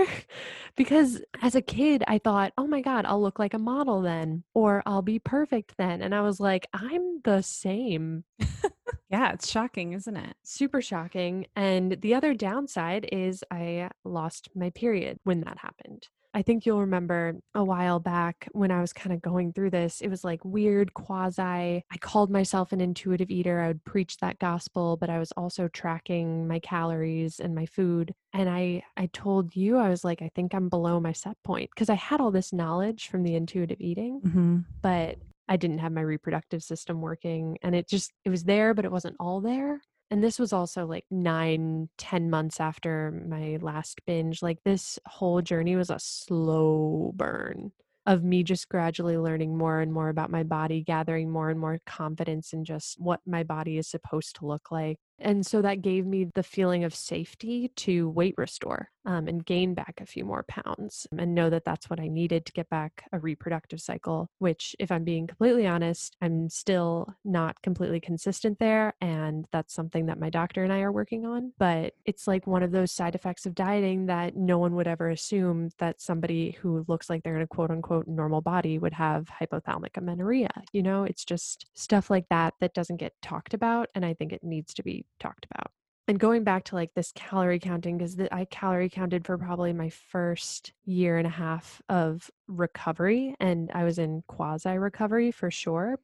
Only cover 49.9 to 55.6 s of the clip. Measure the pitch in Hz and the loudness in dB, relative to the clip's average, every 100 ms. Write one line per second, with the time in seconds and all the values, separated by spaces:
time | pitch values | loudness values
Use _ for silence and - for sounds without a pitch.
49.9 | 160 156 156 156 165 160 156 160 160 160 | 0 0 0 0 0 0 0 0 -2 0
50.9 | 160 160 160 160 160 156 160 156 165 - | 0 0 -2 0 -2 0 0 -2 -4 -6
51.9 | - 156 160 165 156 - 160 160 156 - | -8 -6 -4 -4 -4 -6 -8 -6 -8 -8
52.9 | - 175 175 185 170 160 156 160 160 - | -6 -2 -2 -2 -4 -2 -4 -2 -4 -4
53.9 | 165 - 156 - - 147 147 - 160 156 | -8 -6 -6 -6 -8 -6 -6 -6 -4 -4
54.9 | 156 _ - 208 202 185 214 | -6 _ -4 0 0 2 2